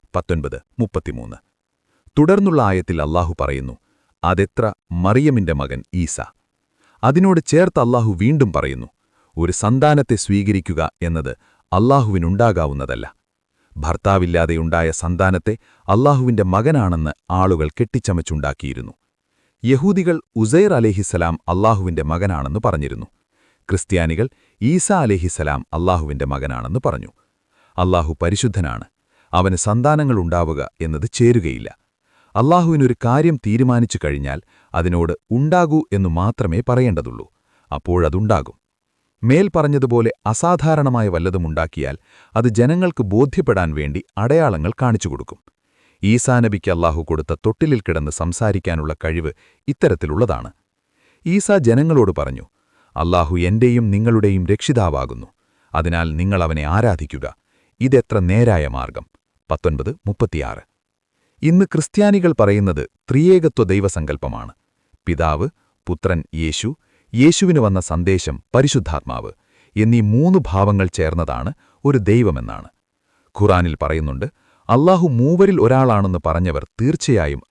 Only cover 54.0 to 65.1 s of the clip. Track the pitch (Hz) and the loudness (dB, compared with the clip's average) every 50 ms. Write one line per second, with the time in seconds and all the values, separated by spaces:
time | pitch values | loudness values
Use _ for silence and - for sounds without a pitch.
54 | 113 120 117 110 101 101 98 92 87 85 104 - - - 139 117 98 85 71 65 | 2 2 2 4 2 2 2 0 0 0 -2 0 0 0 0 0 0 0 -2 -2
55 | 65 62 60 57 52 - _ _ _ _ _ _ _ _ - 80 82 87 82 85 | -4 -6 -10 -14 -16 -18 _ _ _ _ _ _ _ _ -6 -4 -2 -2 -2 -2
56 | 82 80 76 80 90 98 101 90 85 80 78 76 73 76 87 107 117 113 90 78 | -2 -2 -2 -2 -2 -2 0 0 0 -2 -2 -4 -2 -2 0 2 2 2 0 -2
57 | 80 - - 65 65 - - _ _ _ _ _ _ _ _ _ - 131 139 123 | -6 -10 -10 -10 -10 -12 -12 _ _ _ _ _ _ _ _ _ 0 2 4 2
58 | - - - 101 90 87 98 113 120 117 98 82 73 65 58 65 64 57 - - | 2 2 -2 0 0 2 2 4 4 2 2 0 -2 -4 -6 -8 -8 -8 -12 -14
59 | - - _ _ _ _ _ _ _ - 78 - - 85 73 64 64 110 151 - | -16 -16 _ _ _ _ _ _ _ -8 -8 -4 -2 -2 -2 -2 -4 -6 -8 -6
60 | _ 104 101 - 117 95 - 78 67 55 - - - _ _ _ _ _ _ _ | _ -8 -4 -2 -4 -4 -2 -6 -8 -8 -10 -14 -18 _ _ _ _ _ _ _
61 | _ _ _ _ _ _ _ _ 139 160 170 185 196 - - 156 - - - 202 | _ _ _ _ _ _ _ _ 0 2 4 4 2 2 0 -4 -4 -2 0 2
62 | 208 208 202 196 180 170 151 - 107 101 101 104 101 92 80 71 - - _ _ | 4 4 4 4 2 2 2 2 2 2 2 2 2 0 0 -2 -6 -8 _ _
63 | _ - 123 139 160 180 185 180 160 151 - 127 110 90 92 101 98 95 - 87 | _ -2 0 4 6 6 6 6 4 2 0 0 0 2 0 0 0 -2 -2 -4
64 | 78 71 73 71 - 65 55 58 57 55 - _ _ _ _ _ _ _ _ _ | -6 -6 -6 -8 -8 -10 -10 -10 -14 -16 -20 _ _ _ _ _ _ _ _ _
65 | _ 92 | _ -4